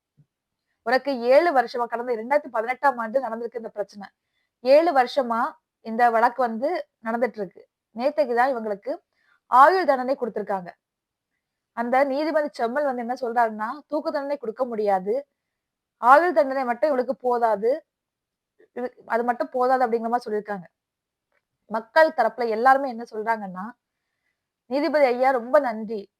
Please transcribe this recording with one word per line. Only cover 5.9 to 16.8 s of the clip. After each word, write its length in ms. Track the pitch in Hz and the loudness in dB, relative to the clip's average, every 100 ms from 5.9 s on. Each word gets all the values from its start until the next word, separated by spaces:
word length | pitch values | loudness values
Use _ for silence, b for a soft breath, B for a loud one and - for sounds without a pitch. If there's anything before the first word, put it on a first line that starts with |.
| 226 240 | 2 4
வழக்கு 320 | 226 240 247 | 4 2 2
வந்து 480 | 240 226 277 349 - _ | -2 -2 -4 -4 -8 _
நடந்துட்டு 340 | 226 233 240 208 | -8 -4 -4 -4
இருக்கு. 300 | 190 - - _ _ 214 | -12 -12 -20 _ _ -6
நேத்தைக்கு 400 | 262 302 269 233 | -4 -2 0 0
தான் 200 | 262 247 | 0 0
இவங்களுக்கு 360 | 220 202 240 339 _ _ _ _ - | -6 -8 -8 -10 _ _ _ _ 2
ஆயுள் 340 | 247 285 381 311 | 6 6 6 2
தண்டனை 300 | 262 247 269 | 0 -2 -4
கொடுத்திருக்காங்க. 540 | 240 196 202 196 175 - _ _ _ _ _ _ _ _ _ - | -6 -6 -6 -6 -8 -18 _ _ _ _ _ _ _ _ _ -8
அந்த 260 | 233 254 | 0 2
நீதிபதி 460 | 285 262 311 311 294 | 2 0 -2 0 -2
செம்மல் 320 | - 233 254 | -2 -4 -2
வந்து 200 | 294 247 233 | -2 -4 -6
என்ன 100 | 254 | -6
சொல்றாருன்னா, 480 | 247 233 233 214 220 294 - | -4 0 0 -2 -8 -10 -6
தூக்கு 240 | 302 302 | -6 -4
தண்டனை 260 | 302 277 285 | -4 -4 -6
கொடுக்க 280 | 220 220 254 | -6 -6 -6
முடியாது, 480 | 226 208 190 185 247 285 _ _ _ _ _ _ _ | -2 0 0 0 -4 -6 _ _ _ _ _ _ _
ஆயுள் 360 | 233 285 349 | 6 6 6
தண்டனை 300 | 320 277 262 | 2 0 0
மட்டும் 260 | 254 240 | -4 -2